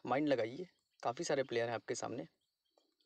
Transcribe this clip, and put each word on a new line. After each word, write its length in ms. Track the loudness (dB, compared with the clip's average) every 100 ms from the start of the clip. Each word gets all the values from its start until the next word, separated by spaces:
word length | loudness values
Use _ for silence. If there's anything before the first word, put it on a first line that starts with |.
| 0
Mind 220 | 2 4
लगाइए, 400 | 4 2 -4 -10 _ _ _
काफ़ी 200 | -4 -2
सारे 200 | 0 0
player 240 | 2 0 0
हैं 80 | -2
आपके 200 | -4 -4
सामने। 320 | -4 -6 -8 _ _ _ _ _ _ _